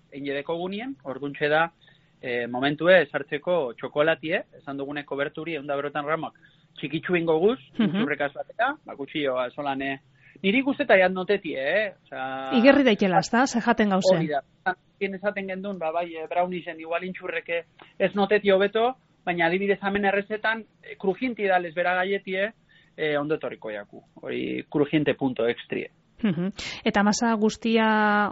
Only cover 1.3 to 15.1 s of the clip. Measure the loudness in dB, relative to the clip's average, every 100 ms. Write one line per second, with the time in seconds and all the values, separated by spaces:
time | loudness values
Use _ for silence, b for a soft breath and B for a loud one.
1.3 | -2 0 2 0 -4 b b b _ -6
2.3 | -4 -4 -2 -2 2 6 6 6 -2 -4
3.3 | -6 -2 0 -2 -6 -6 0 2 2 -2
4.3 | -4 -4 -16 -12 -10 -8 -8 -8 -4 -4
5.3 | -6 -8 -8 -4 -4 -4 -6 -4 -4 -4
6.3 | -12 b b b -12 -6 -6 0 0 2
7.3 | 4 4 0 -8 0 0 2 -2 0 -2
8.3 | -4 -14 -4 -4 -4 -12 -12 -8 -2 -2
9.3 | 0 -4 -4 -6 -4 -4 -6 _ _ b
10.3 | b 0 2 0 -2 4 6 6 2 0
11.3 | -2 -2 -4 -2 -2 -2 -8 _ -10 -8
12.3 | -8 -2 4 6 6 6 4 4 2 2
13.3 | 0 2 0 0 2 2 4 4 4 2
14.3 | -2 -6 _ -6 -6 _ _ -6